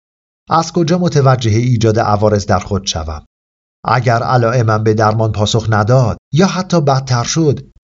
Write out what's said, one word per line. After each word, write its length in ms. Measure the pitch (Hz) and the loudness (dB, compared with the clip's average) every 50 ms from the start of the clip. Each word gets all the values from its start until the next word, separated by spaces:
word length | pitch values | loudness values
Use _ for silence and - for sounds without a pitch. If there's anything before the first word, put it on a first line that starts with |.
| _ _ _ _ _ _ _ _ _ - | _ _ _ _ _ _ _ _ _ -2
از 220 | 156 160 165 165 | -2 -2 -2 -2
کجا 260 | - 185 170 147 175 180 | -2 -2 0 0 0 0
متوجه 540 | 180 170 - 147 127 131 131 113 110 110 | 0 0 0 2 2 4 2 2 0 0
ایجاد 480 | 101 113 123 127 127 110 117 110 107 117 | 0 0 2 0 0 2 2 2 2 2
عوارض 460 | 110 - 104 101 107 107 110 104 95 | 0 0 0 2 2 2 2 0 0
در 140 | - 101 92 | 0 -2 -2
خود 260 | - - 104 95 - | -2 -4 -6 -4 -4
شوم؟ 400 | - - 82 80 80 80 73 - _ _ _ _ _ _ _ _ _ _ _ _ | -4 -6 -6 -8 -8 -10 -12 -14 _ _ _ _ _ _ _ _ _ _ _ _
اگر 380 | - 110 131 110 123 117 117 - | -2 -2 0 0 0 0 0 0
علائمم 600 | 80 127 123 113 113 120 131 117 110 107 110 110 | 0 0 0 2 2 0 0 0 0 0 0 0
به 100 | 110 107 | 0 0
درمان 380 | 107 110 107 107 113 110 110 | 2 2 0 2 0 -2 -2
پاسخ 360 | 98 98 107 104 - 117 101 107 | -2 -2 -2 -2 -2 -2 -2 0
نداد 480 | 110 104 104 101 127 135 127 107 87 - _ _ - | 0 0 2 2 2 2 2 0 -2 -6 _ _ 0
یا 140 | 143 196 185 | 0 0 2
حتی 340 | 160 175 185 185 180 170 | 0 -4 -4 -2 -2 0
بدتر 420 | 147 139 135 131 135 131 127 120 120 | 2 2 0 -2 -2 -2 -2 -2 -2
شد، 440 | - - 165 165 147 120 - - - _ _ | -2 -2 0 0 0 0 -2 -6 -14 _ _